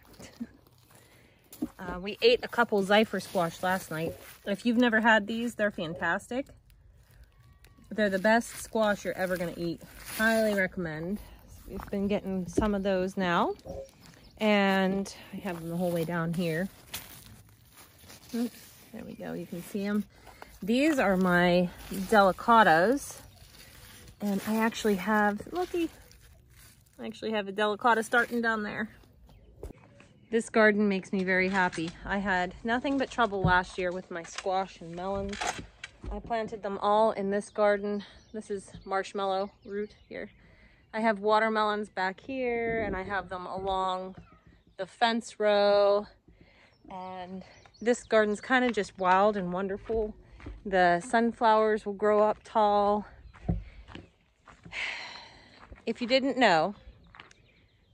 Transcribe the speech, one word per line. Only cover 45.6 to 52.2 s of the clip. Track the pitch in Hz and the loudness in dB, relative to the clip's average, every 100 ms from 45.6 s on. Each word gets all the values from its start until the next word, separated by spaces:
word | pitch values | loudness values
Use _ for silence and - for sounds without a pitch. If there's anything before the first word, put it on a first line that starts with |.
| 202 202 202 202 208 - _ - - _ _ _ - | 6 6 6 4 0 -16 _ -20 -20 _ _ _ -18
And | 190 185 185 180 190 - - - - | -14 -12 -12 -12 -14 -16 -20 -20 -6
this | 214 240 | -2 -2
garden's | - 220 208 208 | 2 2 2 0
kinda | - 254 247 | 0 2 2
just | 214 190 - | 0 -4 -2
wild | 185 185 208 208 | 2 4 4 2
and | 175 | -4
wonderful. | 180 196 202 - 226 214 - - - - - | -4 -4 -6 -4 -4 -4 -8 -20 -18 -16 -12
The | 214 185 175 170 | -2 4 4 4
sunflowers | - 233 233 226 233 214 220 214 | 2 2 2 2 4 4 4 0
will | 208 | -4
grow | 196 208 208 | -2 2 4